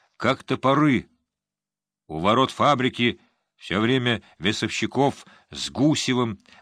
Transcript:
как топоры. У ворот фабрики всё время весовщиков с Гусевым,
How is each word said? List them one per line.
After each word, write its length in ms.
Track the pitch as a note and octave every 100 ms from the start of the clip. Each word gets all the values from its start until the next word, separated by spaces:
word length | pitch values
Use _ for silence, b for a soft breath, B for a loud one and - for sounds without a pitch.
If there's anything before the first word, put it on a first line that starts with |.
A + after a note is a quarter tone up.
| _ -
как 280 | A#2 C3+
топоры. 680 | - C3+ C3+ C#3 D3+ A2 - _ _ _ _ _ _ _ _ _ -
У 140 | D#2
ворот 320 | F#2 A#2 C3
фабрики 680 | - B2+ C3 B2+ - A#2+ - b b _ _
всё 260 | - F#2+
время 400 | A#2 C3 B2 G#2+ b b
весовщиков 880 | G2 G#2 A2+ - A2 B2+ C#3 - b b b
с 220 | C#2 -
Гусевым, 680 | C#2+ D3 C#3+ - B2+ A#2+ G2 b b